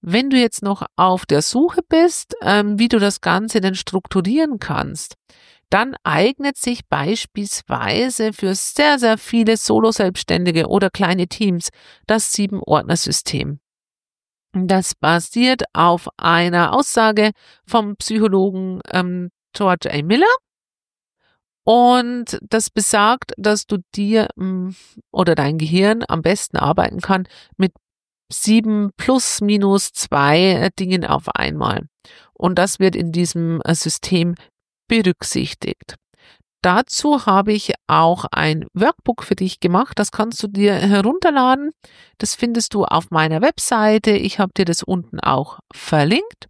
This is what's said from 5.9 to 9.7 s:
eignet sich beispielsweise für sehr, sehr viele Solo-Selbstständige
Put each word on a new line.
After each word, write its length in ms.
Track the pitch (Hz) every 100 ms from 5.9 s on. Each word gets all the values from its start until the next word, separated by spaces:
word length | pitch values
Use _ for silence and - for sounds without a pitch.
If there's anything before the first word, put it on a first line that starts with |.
| 262
eignet 540 | - 147 208 277 285 269
sich 320 | - 240 -
beispielsweise 1400 | 147 147 226 - - 202 - - - 196 214 254 247 220
für 240 | 208 190 190
sehr, 420 | - - 294 285
sehr 200 | 233 220
viele 380 | - 233 220 226
Solo-Selbstständige 1080 | -